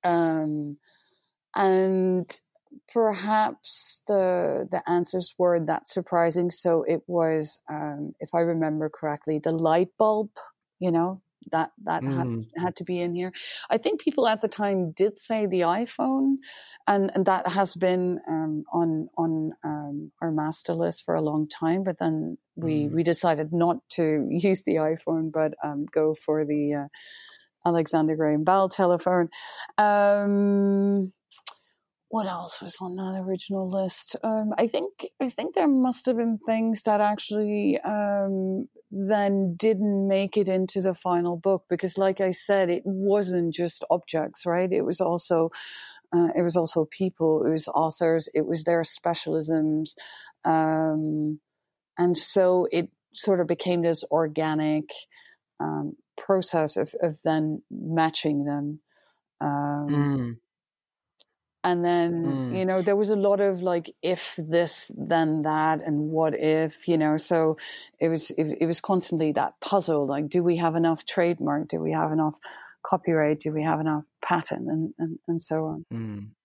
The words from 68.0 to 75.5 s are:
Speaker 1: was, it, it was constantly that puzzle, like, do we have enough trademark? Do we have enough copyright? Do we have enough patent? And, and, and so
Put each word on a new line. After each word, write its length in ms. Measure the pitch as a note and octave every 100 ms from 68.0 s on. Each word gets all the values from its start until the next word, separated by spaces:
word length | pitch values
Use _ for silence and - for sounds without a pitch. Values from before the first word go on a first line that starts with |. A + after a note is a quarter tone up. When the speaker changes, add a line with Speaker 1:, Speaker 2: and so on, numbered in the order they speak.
| E3
Speaker 1:
was, 220 | D#3+ -
it, 260 | - D3+ -
it 40 | E3
was 160 | E3
constantly 500 | - F#3+ - E3 D#3+
that 280 | D3 - _
puzzle, 440 | - G3+ F3 D3+ C#3
like, 240 | C#3+ D3+
do 140 | F3+
we 140 | F3 E3+
have 180 | E3+ E3
enough 300 | E3 D#3+ -
trademark? 640 | - E3+ E3+ D3 D3 D#3+
Do 100 | E3
we 140 | D#3+
have 180 | D#3 D#3+
enough 260 | D#3 D#3 - - - - - -
copyright? 540 | F#3+ - D#3+ D3+ D3+
Do 140 | D#3
we 100 | D#3
have 160 | D#3 D#3
enough 240 | D#3 D3+ D3+ _
patent? 460 | - F3 - - B2+
And, 240 | D#3+ D#3+ -
and, 200 | E3 D#3+ -
and 140 | E3
so 240 | -